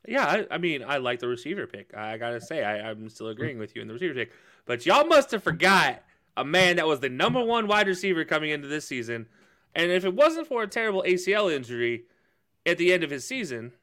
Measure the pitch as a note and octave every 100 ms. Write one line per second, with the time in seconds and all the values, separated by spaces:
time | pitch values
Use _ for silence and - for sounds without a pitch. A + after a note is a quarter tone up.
0 | - C#4 F3 G3+ - E3 E3+ C#3+ A#2+ C#3+
1 | B2 B2 B2 A#2+ D3 G3 B2 G2+ - -
2 | G#2+ A2+ A#2 A#2+ - D#3 G#2 G#2 G#2+ A2
3 | A2 - A2+ A2 D3+ B2 G#2 A2+ A2+ A#2
4 | F3 B2+ A2 - _ _ - B2 D3+ A3+
5 | D#4 D#4 C4+ G#3+ F3 E3 F3+ F#3+ D3 -
6 | _ _ _ - C3+ F3+ F3+ F3 D#3+ C#3
7 | C3 B2+ A#3+ B3 A3+ A#3 G#3 G#3 G3 F3+
8 | G3 E3 D#3+ D#3 D3+ D3+ C#3+ D3+ - C3
9 | A#2 A#2 A2+ _ _ _ _ - E3+ F3+
10 | F#3+ G3 D4+ E4 D4+ A#3+ G#3 A#3 A3 F#3+
11 | F3+ F3+ F3+ G#3 G3+ D3 A#2 A#2+ A#2+ A#2
12 | - _ _ _ _ _ E3 E3+ F3 F3+
13 | D#3 C#3+ - C4 F3 A#2 A#2 _